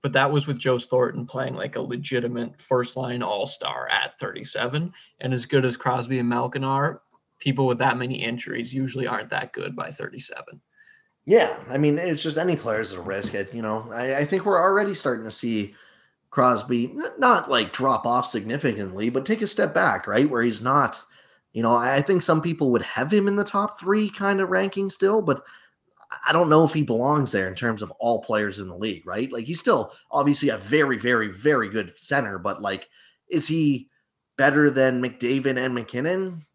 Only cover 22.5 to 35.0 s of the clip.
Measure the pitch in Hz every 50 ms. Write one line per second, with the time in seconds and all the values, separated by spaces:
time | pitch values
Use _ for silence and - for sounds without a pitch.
22.5 | 160 - 151 131 120 110 107 - - 113 127 151 208 208 196 202 202 202 202 202
23.5 | - 202 208 208 - - - 185 202 214 214 202 202 - 196 196 202 190 190 175
24.5 | 185 185 196 196 - 196 196 196 - - 196 196 208 226 202 165 135 - - -
25.5 | - - _ _ _ _ _ _ _ _ - _ - - - - 160 165 175 156
26.5 | 156 156 165 151 156 160 147 110 117 113 120 139 147 151 135 110 - 101 95 92
27.5 | 92 90 120 117 110 104 107 - - - 113 117 117 104 - - 113 107 104 101
28.5 | 92 101 98 92 85 87 107 110 95 80 - 90 90 107 127 131 - 117 113 131
29.5 | 170 160 - 254 208 127 104 - - - _ _ - 143 139 147 143 - 147 139
30.5 | 113 101 95 101 139 156 147 139 127 107 110 123 123 117 107 104 92 95 113 151
31.5 | 147 127 110 98 101 110 101 87 - - - - 143 139 123 101 98 90 87 98
32.5 | 95 - 104 98 98 95 - _ _ _ _ _ _ _ _ _ 180 160 143 -
33.5 | 156 165 156 147 139 120 - _ _ _ _ _ _ _ _ _ _ - 135 143
34.5 | 139 147 147 147 127 131 131 131 131 123